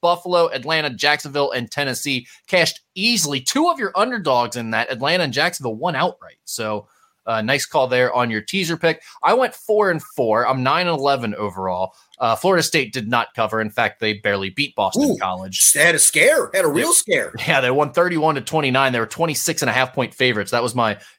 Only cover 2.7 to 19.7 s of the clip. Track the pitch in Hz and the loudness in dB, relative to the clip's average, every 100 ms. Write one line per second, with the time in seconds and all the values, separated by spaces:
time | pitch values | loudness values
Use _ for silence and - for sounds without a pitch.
2.7 | - _ 185 220 226 156 139 131 269 339 | -2 _ -4 -2 0 -2 -4 -2 2 2
3.7 | 285 202 185 233 240 151 123 120 123 113 | 0 -2 0 0 -2 0 2 0 -4 -2
4.7 | 113 117 123 135 180 156 117 170 - 127 | -2 -2 -4 0 0 0 0 -2 -2 -6
5.7 | 110 165 139 175 - - - - - 110 | -4 -4 0 -2 -4 -20 -20 -12 -6 -4
6.7 | 107 - _ _ _ 113 113 107 139 - | -4 -8 _ _ _ -4 -2 0 -2 0
7.7 | 156 127 127 127 123 120 110 - 190 165 | 0 2 2 2 0 -2 -2 -4 -4 -2
8.7 | 165 170 185 - - 151 240 254 - - | 0 0 -2 -10 -2 2 2 0 -4 -2
9.7 | 214 196 165 - - 117 107 120 135 131 | 2 2 0 -6 -2 2 2 2 0 0
10.7 | 160 180 156 139 135 117 101 104 92 95 | 0 0 0 0 0 -2 -4 -6 -4 -4
11.7 | 90 92 _ _ - 117 110 185 180 165 | -2 -4 _ _ -4 0 0 2 2 2
12.7 | 156 123 131 107 120 - - 107 110 107 | 0 -2 -6 -2 0 0 -2 -2 -2 -2
13.7 | 110 110 - 110 104 104 101 98 95 143 | -2 -2 -2 -4 -2 -2 -2 -4 -6 -6
14.7 | - 95 233 285 - 95 92 95 95 - | -2 0 0 0 0 -4 -6 -8 2 2
15.7 | 147 165 156 - 147 220 302 - 190 165 | 4 4 4 2 4 4 4 0 0 0
16.7 | 143 330 - - 156 92 - - 143 127 | 0 2 0 2 -2 -2 -6 0 2 2
17.7 | 135 147 - 180 165 156 143 107 160 139 | 2 0 2 0 2 0 0 -2 -2 0
18.7 | 131 135 123 110 - 165 143 - 160 127 | 2 2 0 -4 -2 -2 -2 -4 -2 0